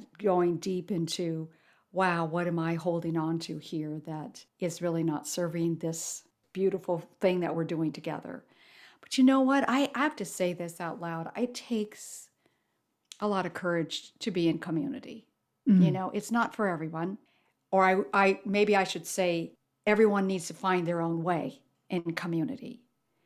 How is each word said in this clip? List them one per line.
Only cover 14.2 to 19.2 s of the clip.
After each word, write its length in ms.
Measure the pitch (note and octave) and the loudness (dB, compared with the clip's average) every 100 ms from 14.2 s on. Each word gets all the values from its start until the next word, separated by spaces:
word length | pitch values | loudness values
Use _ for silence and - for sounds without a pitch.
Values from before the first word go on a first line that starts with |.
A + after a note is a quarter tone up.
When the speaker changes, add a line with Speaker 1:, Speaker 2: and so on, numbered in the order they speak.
| A#3 | -4
Speaker 1:
be 180 | F3+ E3+ | 0 2
in 120 | D#3+ | 0
community. 680 | F3 E3 C#3 - - - - _ _ _ - | -2 -2 -2 -6 -12 -18 -20 _ _ _ 6
Speaker 2:
Mm. 180 | F#3+ E3+ | 8 8
Speaker 1:
You 60 | |
know, 200 | D3 F#3 | 6 -2
it's 180 | G3+ G#3 | -4 -2
not 220 | A#3 A3+ | 0 0
for 140 | - G3+ | 0 0
everyone. 500 | D#3+ D#3 D#3+ F3 G3+ _ _ _ _ - | 0 -4 -4 -4 -6 _ _ _ _ 0
Or 120 | F#3+ | 4
I, 140 | F#3 F#3+ - | 6 4 2
I, 260 | G3 G3 G3 G#3 | 4 4 4 0
maybe 300 | G3+ G#3 G3 | 2 4 4
I 80 | |
should 240 | F#3 F3 - | 2 -2 -6
say 460 | - | 0